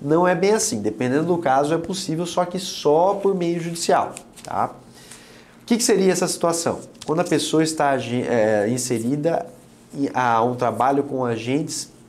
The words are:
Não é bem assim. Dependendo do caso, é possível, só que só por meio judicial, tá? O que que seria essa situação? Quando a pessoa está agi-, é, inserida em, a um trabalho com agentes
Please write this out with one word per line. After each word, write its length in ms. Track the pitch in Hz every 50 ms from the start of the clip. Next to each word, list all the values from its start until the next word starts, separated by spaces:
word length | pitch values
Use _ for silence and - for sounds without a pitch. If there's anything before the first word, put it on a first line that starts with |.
Não 240 | 139 143 156 170 180
é 80 | 180 180
bem 200 | 165 185 202 214
assim. 280 | 220 214 - 120 107
Dependendo 440 | 98 107 107 - 127 123 131 147 160
do 120 | 170 180
caso, 360 | 170 170 139 131 135 147 147 165
é 40 |
possível, 480 | 165 165 - 185 190 - - 160 160 175
só 200 | 170 - - -
que 120 | 208 -
só 580 | 180 185 - - - - 151 147 160 175 196 202
por 200 | 196 196 196 196
meio 240 | 185 175 170 170 170
judicial, 540 | 160 170 165 - - - 180 143 - - - - - - - -
tá? 320 | - - - 95 117 - - - - - - - - - - - - - - - - - - -
O 40 | -
que 100 | - 240
que 80 | 220 -
seria 300 | - 214 190 190 185 180
essa 160 | 180 196 165
situação? 500 | - - - 170 165 165 - 127 95 - - - - - -
Quando 140 | - 151 170
a 60 | 175
pessoa 360 | 175 165 143 - - - 156
está 280 | 160 156 156 156 147 143
agi-, 340 | 139 127 120 117 123 123 -
é, 460 | 71 117 117 107 110 110 104 101 113
inserida 760 | 127 123 123 127 123 113 113 120 143 147 147 165 - - - - - - - - - - - - -
em, 160 | 143 139 - -
a 280 | 127 127 123 117 113
um 140 | 113 123 123
trabalho 480 | 123 123 117 107 107 120 131 139 139 143
com 220 | - 139 131 127
agentes 640 | 120 117 107 110 123 135 151 156 - - - - - - - -